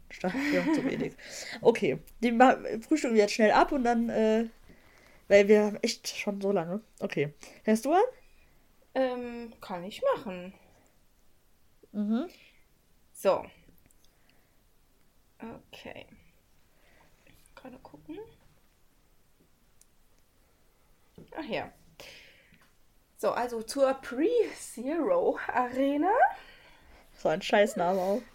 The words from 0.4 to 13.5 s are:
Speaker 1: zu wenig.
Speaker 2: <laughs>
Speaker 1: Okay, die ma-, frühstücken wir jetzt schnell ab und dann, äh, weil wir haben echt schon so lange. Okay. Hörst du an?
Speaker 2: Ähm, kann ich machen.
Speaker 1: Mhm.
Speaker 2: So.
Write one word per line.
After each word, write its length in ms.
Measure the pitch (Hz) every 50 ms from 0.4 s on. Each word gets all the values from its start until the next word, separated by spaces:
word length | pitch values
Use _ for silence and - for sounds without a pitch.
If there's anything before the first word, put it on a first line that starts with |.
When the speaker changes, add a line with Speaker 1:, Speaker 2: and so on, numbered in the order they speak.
| 285 294 294 269 269 294 320
Speaker 1:
zu 100 | - 254
wenig. 300 | 269 - - - 262 - - - - - -
Speaker 2:
<laughs> 220 | - - - -
Speaker 1:
Okay, 380 | - - 233 - 202 151 - - - - - -
die 100 | 226 247
ma-, 260 | 233 226 247 262 110 - - - - 220 -
frühstücken 300 | - 311 302 - 254 226
wir 60 | 214 202
jetzt 100 | 202 -
schnell 160 | - 220 208
ab 220 | - 254 339 - 302
und 100 | 269 233
dann, 260 | 240 240 233 233 226
äh, 360 | - 220 220 220 220 226 233 226 - - - - - - - - - - - - - - -
weil 220 | - 202 202 202 202
wir 160 | 214 208 208
haben 120 | 208 208 - -
echt 240 | 226 - - -
schon 340 | - - - - 208 196 202
so 120 | 196 196 196
lange. 280 | 180 160 170 185 220 - _ _ -
Okay. 340 | - 202 - 165 143 147 - - - - - - -
Hörst 200 | 220 220 220 -
du 80 | 269 330
an? 80 | 381 466 508 - - - - - - - _ _ _ _ _ _ _ _ _ -
Speaker 2:
Ähm, 580 | 262 262 254 247 247 240 240 240 240 233 226 226 -
kann 220 | - - 190 175 170
ich 200 | 202 - - 523 554 494
machen. 400 | 320 269 208 185 180 180 190 - - _ _ _ _ _ _ _ _ _ _ _ _ _ _ - _ _ _ _ _ _ _ _ _ _ -
Speaker 1:
Mhm. 360 | - 208 208 208 226 247 330 370 - - - - _ _ _ _ _ _ _ _ _ _ _ _ -
Speaker 2:
So. 320 | - - 196 170 - - -